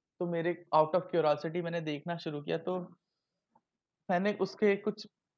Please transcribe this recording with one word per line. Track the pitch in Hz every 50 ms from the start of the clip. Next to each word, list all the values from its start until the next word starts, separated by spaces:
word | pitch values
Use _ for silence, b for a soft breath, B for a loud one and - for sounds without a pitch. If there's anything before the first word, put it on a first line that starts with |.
| _ _ _ _
तो | 180
मेरे | 175 170 170 160 175 175 170 - - -
out | 156 156 156 160
of | 180 180 - -
curiosity | 170 151 151 147 147 - 165 160 180 170
मैंने | 170 165 170
देखना | 160 156 147 143 143 175 170
शुरू | 160 - 165 147 147
किया, | 147 160 165 165
तो | 165 180 180 185 175 - - _ _ _ _ _ _ _ _ _ _ _ _ _ _ _ _ _ _ _ _ _ _ -
मैंने | 185 175 190 208 208
उसके | - 190 190 - - 220 208 196
कुछ | 202 - 214 208 - - - _ _ _ _ _